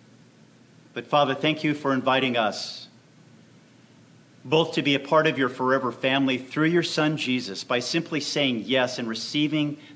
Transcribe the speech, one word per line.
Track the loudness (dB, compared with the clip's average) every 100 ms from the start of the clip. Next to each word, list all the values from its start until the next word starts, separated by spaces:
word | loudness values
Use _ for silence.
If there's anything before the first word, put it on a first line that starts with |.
| -20 -20 -20 -20 -20 -20 -20 -20 -16
But | -14 -2
Father, | 2 2 2
thank | -2 0
you | -2
for | -2 0
inviting | 0 2 2 2 2
us | 0 -2 -8 -12 -18 -20 _ -20 -20 -20 -20 -20 -20 -20 -20 -20 -20 -20 -20 -20 0
both | 2 2
to | 0
be | 2
a | 0
part | 2 2 4
of | 2
your | 0
forever | 0 2 2 0
family | -2 0 2 2 0
through | -2 0 2
your | 2
Son, | 0 0 0 0
Jesus, | 0 -2 -2 -8
by | -4 -2
simply | 0 -2 -2 -4
saying | -4 -2 0 -2 0
yes | 0 0 -2
and | -6
receiving | -6 -4 -2 0 0 -2 -4 -14